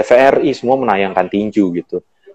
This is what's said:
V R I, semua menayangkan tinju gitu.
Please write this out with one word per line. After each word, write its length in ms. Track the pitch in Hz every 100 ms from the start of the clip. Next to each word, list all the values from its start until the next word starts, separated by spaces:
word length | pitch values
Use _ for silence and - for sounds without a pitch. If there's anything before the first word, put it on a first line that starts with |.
| 107
V 60 |
R 220 | 123 135 127 -
I, 80 |
semua 240 | 127 117 135
menayangkan 480 | 123 98 98 92 90
tinju 360 | 101 104 104 95
gitu. 240 | 87 - 90 - _ _